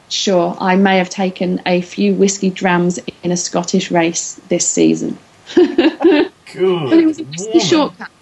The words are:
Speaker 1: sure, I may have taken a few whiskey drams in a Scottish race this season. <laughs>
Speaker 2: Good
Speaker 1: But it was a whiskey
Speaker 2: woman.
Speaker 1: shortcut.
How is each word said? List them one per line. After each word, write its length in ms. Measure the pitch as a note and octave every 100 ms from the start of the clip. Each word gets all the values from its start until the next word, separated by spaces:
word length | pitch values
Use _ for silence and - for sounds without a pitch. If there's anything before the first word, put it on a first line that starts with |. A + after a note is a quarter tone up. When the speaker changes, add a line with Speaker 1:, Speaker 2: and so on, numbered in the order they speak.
| _
Speaker 1:
sure, 480 | - - F3+ E3+ -
I 160 | F#3+ F#3
may 220 | G3 F#3+
have 120 | F3+
taken 500 | - F#3+ F#3 F3+ F#3 -
a 140 | F3+
few 340 | F3+ - G3+
whiskey 360 | F#3+ G3 G3 F#3+
drams 500 | F3+ F#3+ F3 F3 F3 - -
in 80 | F3
a 40 | F3+
Scottish 540 | - F3+ F3+ F#3 -
race 500 | F3 E3 E3+ - - -
this 200 | F3 -
season. 500 | E3+ A2+ A2+ E3 - - _
<laughs> 180 | - -
Speaker 2:
Good 720 | E4 - F4 - D#4+ D4+ F4+ - -
Speaker 1:
But 380 | - F#4+ F4 -
it 140 | E4 D#4+
was 120 | D4+
a 60 |
whiskey 240 | C3+ D#3+ G#4+
Speaker 2:
woman. 180 | F4 -
Speaker 1:
shortcut. 440 | D#4+ B3+ - G3 _